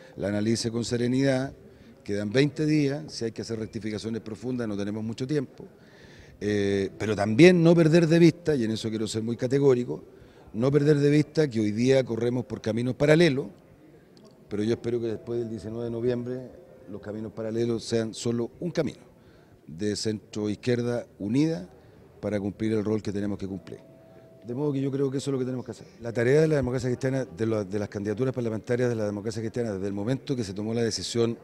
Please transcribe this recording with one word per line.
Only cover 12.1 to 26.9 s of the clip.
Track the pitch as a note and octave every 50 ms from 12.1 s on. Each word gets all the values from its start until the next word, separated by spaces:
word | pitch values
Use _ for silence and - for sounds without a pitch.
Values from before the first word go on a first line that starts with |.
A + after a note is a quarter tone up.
| A#2 A2+ A#2 B2 B2 B2+ -
por | - G#2+ G2+
caminos | - A2+ G#2+ A#2 A#2+ B2+ A#2+
paralelos, | - D3 D3 D#3 D#3+ F3 D#3+ B2+ C3+ D3+ G2+ - - - - - - - - - - - - - - - - - - - -
pero | G#2 G2+ G#2+
yo | A2 A#2
espero | A2+ - A#2 A#2+ A#2+
que | A2+ A#2
después | G#2+ - - A#2 A#2+ A#2+
del | A#2+ A2
diecinueve | A2+ G#2+ - A2 A2+ A#2 A#2+
de | A#2
noviembre | A#2 A#2 A#2 B2 B2 A#2+ A#2+ B2 B2+ C3 C3 A2+ - - - - - - - -
los | G2+ G2
caminos | G2+ G#2 G#2 A2 A2 G#2+ -
paralelos | - A2 A2 A2 A2+ A#2+ A#2+ A#2 A2 -
sean | - A#2 A2+ A2+ A2+ G2+
solo | - - A#2+ A#2 A#2 A#2 - - -
un | F3 F3
camino, | D3 F3 D3+ A2 - - - - - - - - - - - - - - -
de | - D2+ E2 G#2 G#2 G#2
centro | - - A2 G#2+ G2 - - - G#2+ G#2 G#2+
izquierda | G2+ - - B2 B2 A#2 A#2+ A#2+ A#2+ A#2 - - - -
unida | F#2 G#2 A#2 C#3 D#3 D#3+ D#3+ F3 F3+ - - - - - - - - - - -
para | - G#2 G#2 G#2
cumplir | F#2+ G#2 F#2 - A2 A2
el | A2 A2 G2
rol | G#2+ A2 A2 G2+
que | A2
tenemos | F#2+ G2+ G2+ G2+ G2+
que | - G2
cumplir. | F#2 G2 F#2 - - A1+ - - - - - - - - - - - - -
De | - A2+ A#2+
modo | C3 D3+ D3 C3+
que | C3+
yo | C3+ C#3
creo | B2+ C3+ C#3+ C3+
que | C3 C#3
eso | - C#3
es | C3+
lo |
que | B2+ B2+
tenemos | B2 C3 B2 A#2
que | -
hacer. | G#2+ - - - - -
La | A2+ A#2
tarea | G#2 B2 A#2 B2 C#3 D3+
de | D#3+
la | D#3 D#3
democracia | C#3+ B2+ B2 B2 C3 A2+
cristiana, | B2+